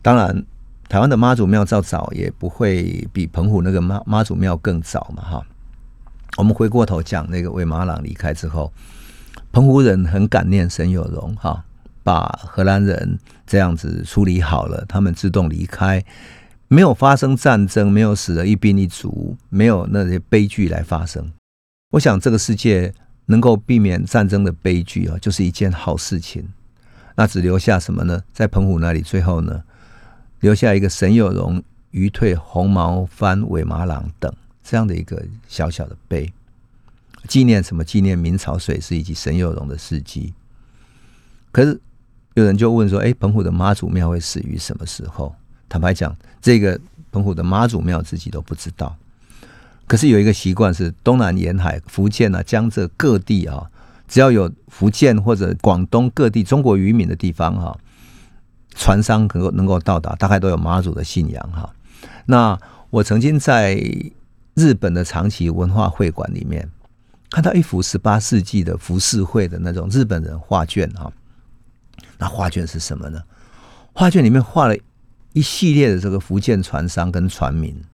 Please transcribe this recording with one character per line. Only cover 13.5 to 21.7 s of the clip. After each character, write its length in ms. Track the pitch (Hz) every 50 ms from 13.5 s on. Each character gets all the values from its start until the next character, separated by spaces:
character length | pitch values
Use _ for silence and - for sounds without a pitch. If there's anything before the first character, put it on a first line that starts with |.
| - 98
样 180 | 95 87 82
子 260 | 80 - 76 82 82 82
处 220 | - - - 101
理 160 | 92 90 90
好 240 | 85 76 82 64 -
了， 180 | - 85 85 -
他 120 | - - 95
们 140 | 101 90 85
自 160 | - - 98
动 180 | 85 98 90
离 200 | 80 78 80 87
开， 360 | - - - 92 95 95 92 95 - - - - - - - - - - _ _
没 140 | _ - 180
有 100 | 190 165
发 240 | 127 - 135 135 139
生 220 | 135 - 135 135
战 300 | 123 - 143 123 104 101
争， 240 | 92 - 110 104 101
没 100 | 98 104
有 140 | 110 107 104
死 180 | 98 - - 85
了 140 | 82 87
一 80 | 101 107
兵 240 | 98 - 107 98 98
一 80 | 95
卒， 500 | 87 - - - - - - - 85 - - _ _
没 180 | - 95 107
有 200 | 117 107 90 87 -
那 180 | - 101 95 90
些 80 | 90
悲 300 | 90 - _ - 107 104
剧 200 | 101 - - 101
来 140 | 82 82 80
发 240 | 82 - 85 80 82
生。 260 | 82 - 76 71 78 80 _ _ _ _ _ _ _